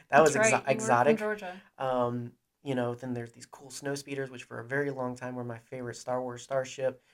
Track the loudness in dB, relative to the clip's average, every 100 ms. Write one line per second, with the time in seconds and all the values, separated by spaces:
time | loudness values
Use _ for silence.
0 | 4 8 8 6 4 4 2 0 4 4
1 | 6 4 0 -6 -8 -14 -16 -6 -2 0
2 | 0 -2 -8 -14 _ _ -6 -2 -2 -4
3 | -6 -6 -8 -14 -20 -20 -16 -10 -6 -6
4 | -6 -8 -8 -10 -14 -12 -4 -2 -2 -2
5 | -4 -6 -8 -8 -8 -10 -12 -10 -10 -8
6 | -4 -4 -4 -8 -4 -4 -2 -2 -2 -4
7 | _